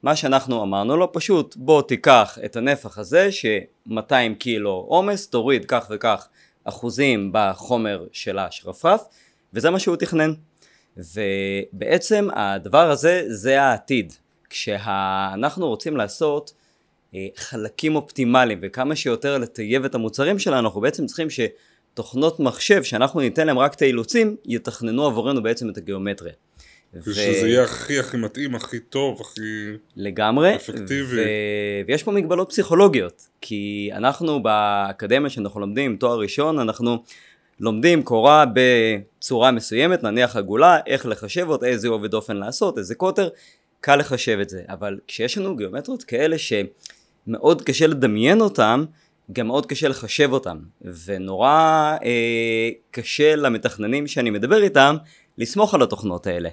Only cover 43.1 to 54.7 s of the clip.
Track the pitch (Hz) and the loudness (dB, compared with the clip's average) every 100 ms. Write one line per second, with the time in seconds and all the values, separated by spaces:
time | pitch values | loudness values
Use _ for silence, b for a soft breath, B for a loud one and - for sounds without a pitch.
43.1 | 185 185 b b b b _ - 143 - | 0 -2 b b b b _ 2 2 2
44.1 | 123 - 104 98 95 - 95 101 98 - | -2 -2 -2 -2 -8 -14 -10 -8 -10 -12
45.1 | - 120 208 190 151 98 113 147 262 - | -6 -4 -4 -6 -6 -6 -8 -8 -12 -6
46.1 | 120 156 160 - 107 98 _ - - _ | 0 0 0 -2 -2 -2 _ -20 -20 _
47.1 | _ - 113 147 165 - 131 160 147 127 | _ -8 2 4 4 0 2 2 4 0
48.1 | 104 123 208 214 - 110 123 156 b b | 2 4 4 4 4 4 4 -2 b b
49.1 | b - 123 113 135 139 139 147 131 113 | b -12 -6 -2 -2 -2 -2 -2 -2 -6
50.1 | - 143 131 95 80 80 _ - 85 87 | 0 2 2 -4 -12 -16 _ -16 -16 -8
51.1 | 95 95 95 127 156 160 160 151 156 120 | -8 -6 0 4 4 4 4 2 -2 -2
52.1 | 120 117 117 113 113 113 - _ - 113 | 0 0 0 0 0 -2 -4 _ -12 -8
53.1 | - 151 151 139 110 117 - 107 135 143 | 4 4 4 2 0 -2 -4 -4 -4 -4
54.1 | - 120 104 120 214 202 | -2 -2 -2 2 4 4